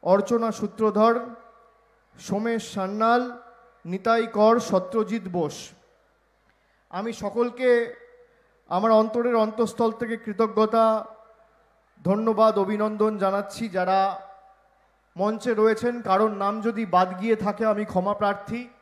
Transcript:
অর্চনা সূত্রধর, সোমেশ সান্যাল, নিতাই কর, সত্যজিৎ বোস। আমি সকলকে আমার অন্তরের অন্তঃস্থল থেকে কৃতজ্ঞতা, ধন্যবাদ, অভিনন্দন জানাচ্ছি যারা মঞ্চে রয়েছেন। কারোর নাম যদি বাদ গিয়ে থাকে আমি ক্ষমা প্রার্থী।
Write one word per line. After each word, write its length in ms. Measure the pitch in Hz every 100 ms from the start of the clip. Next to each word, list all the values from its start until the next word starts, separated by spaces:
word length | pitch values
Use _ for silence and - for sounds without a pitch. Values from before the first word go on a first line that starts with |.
অর্চনা 460 | - 196 202 233 226
সূত্রধর, 640 | 214 208 - 220 202 220 233 240 - - _ _ _ _ _ _ _
সোমেশ 480 | - 196 226 226 214 -
সান্যাল, 460 | 190 208 226 240 254 240 - - _ _ 165
নিতাই 400 | 185 226 226 226 208
কর, 180 | 214 233 233
সত্যজিৎ 580 | 190 180 226 208 220 185 175
বোস। 220 | 151 - - - _ _ _ _ _ _ _ _ _ _ _
আমি 200 | 175 220 226
সকলকে 460 | 208 226 240 247 254 240 233 - - - _ _ _ _ _
আমার 220 | 180 220
অন্তরের 440 | 220 220 233 240 233
অন্তঃস্থল 560 | 220 220 226 226 226 220
থেকে 160 | 233 226
কৃতজ্ঞতা, 680 | 220 202 226 208 214 226 226 220 - - - _ _ _ _ _ _ _
ধন্যবাদ, 520 | 170 202 220 214 220 214
অভিনন্দন 500 | 190 208 214 214 214 214
জানাচ্ছি 400 | 190 196 202 - 233
যারা 300 | 185 185 190 196 180 - - - _ _ _ _ _ _ -
মঞ্চে 360 | 202 220 240
রয়েছেন। 400 | 214 214 220 240 240
কারোর 320 | 220 190 220 202
নাম 100 | 196 214
যদি 220 | 220 214 214 180
বাদ 140 | 185 185
গিয়ে 140 | 220 214
থাকে 280 | 196 208 220
আমি 180 | 208 214
ক্ষমা 280 | 185 190 202
প্রার্থী। 400 | 208 196 - 233 247 _